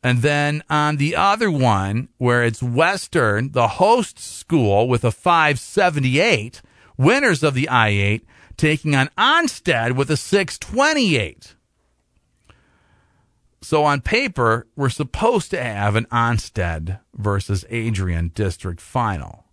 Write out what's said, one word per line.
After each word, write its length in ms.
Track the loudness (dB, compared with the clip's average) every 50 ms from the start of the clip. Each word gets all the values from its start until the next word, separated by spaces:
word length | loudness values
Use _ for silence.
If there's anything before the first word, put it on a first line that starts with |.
| 0
And 160 | 0 0 2
then 440 | 2 2 2 2 0 -2 -2 -4 -4 _
on 280 | 0 0 0 0 0 0
the 180 | -2 -2 0
other 340 | 0 2 2 2 2 0 -2
one, 600 | 0 2 2 2 2 2 0 -2 -4 -4 -6 -8 _ _
where 260 | 0 2 2 2 2
it's 180 | 0 -2 -2
Western, 880 | -6 -4 0 0 0 0 0 -4 -8 -4 0 0 2 2 0 0 -2 -2
the 160 | 0 0 0 0
host 520 | 2 2 4 4 4 2 2 -4 -8 -18
school, 680 | -18 -18 -16 -18 -6 _ 0 2 2 4 2 2 2 2
with 160 | 0 0 0
a 80 | -2
five 480 | -2 0 0 2 2 4 4 2 0 -2
seventy-eight, 1000 | -6 -4 0 2 2 2 2 0 0 2 2 2 2 2 2 0 -2 -6 -14 -18 _ _ _ _ _ _ _ 2
winners 440 | 4 4 4 4 4 2 2 2
of 140 | 2 0 0
the 140 | 0 -2 2
I 200 | 2 2 4 4
eight, 360 | 2 2 2 0 0 -2 _ _ _ _ -20 _ -6 0
taking 380 | 0 0 0 0 -2 0 0
on 140 | 0 0 0 _ 0
Onstead 800 | 2 4 4 2 2 0 -4 -4 _ -2 -2 0 0 -2 0
with 160 | -2 0 -2
a 60 | -2 -4
six 420 | -2 0 0 0 0 0 -6 -12
twenty-eight. 960 | -12 -6 0 2 2 2 2 2 0 2 0 0 -2 -4 -10 _ -20 -20 -20 _ _ _ _ _ _ _ _ _ _ _ _ _ _ _ _ _ _ _ _ _ _ _ _ _ _ _ _ _ _ _ _ _ _ _ _ _ _ _ _ _ -8
So 200 | -2 0 2 2
on 180 | 2 0 0
paper, 640 | -2 -2 -2 0 -2 -2 -2 0 0 2 2 0 -2 _ _
we're 140 | -4 -4 -4
supposed 600 | -2 -4 -8 -6 -4 -2 0 2 2 0 -2 -2
to 100 | -6 -6
have 340 | -6 -6 -4 -2 -2 0 0
an 100 | 0 -2
Onstead 960 | -2 -2 0 0 2 0 -2 -4 -6 _ -4 -4 -4 -4 -6 -6 -8 -8 -10 _ _ _
versus 500 | -6 -4 -2 -2 -2 -2 -2 -4 -4 -4 -6
Adrian 600 | -8 -4 -4 -2 -2 -2 -2 -2 -2 -2 -2 -4 -2
district 480 | -2 -2 -4 -4 -6 -8 -10 -10 -10
final. 640 | -14 -8 -4 -2 -2 -2 -2 -4 -8 -12 -16 -20 _ _